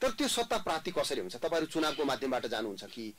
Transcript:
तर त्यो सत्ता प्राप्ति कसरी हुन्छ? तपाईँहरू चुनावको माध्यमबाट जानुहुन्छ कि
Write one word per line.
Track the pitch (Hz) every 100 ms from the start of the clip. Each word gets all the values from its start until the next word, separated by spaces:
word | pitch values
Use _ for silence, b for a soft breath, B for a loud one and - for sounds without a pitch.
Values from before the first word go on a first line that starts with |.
तर | 262
त्यो | - 277
सत्ता | 240 233 220
प्राप्ति | 185 160 190
कसरी | 156 139 123
हुन्छ? | 92 120
तपाईँहरू | 160 165 156
चुनावको | 160 151 147 139
माध्यमबाट | 123 135 123 117
जानुहुन्छ | 110 110 95
कि | 101 117 110